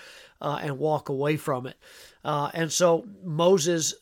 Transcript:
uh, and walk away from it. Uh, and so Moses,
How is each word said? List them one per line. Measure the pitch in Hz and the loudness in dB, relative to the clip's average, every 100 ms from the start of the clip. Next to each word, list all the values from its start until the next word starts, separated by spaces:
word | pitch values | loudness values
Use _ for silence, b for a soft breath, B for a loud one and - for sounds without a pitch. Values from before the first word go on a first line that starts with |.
| B B B _ | B B B _
uh, | 147 143 | -6 -4
and | 151 135 | -4 -4
walk | 151 151 - | -2 -2 -2
away | 135 143 156 | -2 0 -2
from | - 131 127 | -2 -4 -6
it. | - B B B B | -14 B B B B
Uh, | - 147 147 | -4 -2 -2
and | - 165 | -4 -4
so | - 175 165 - - | 2 4 4 0 -12
Moses, | 185 151 170 196 156 170 143 - | -6 2 4 4 4 0 -2 -4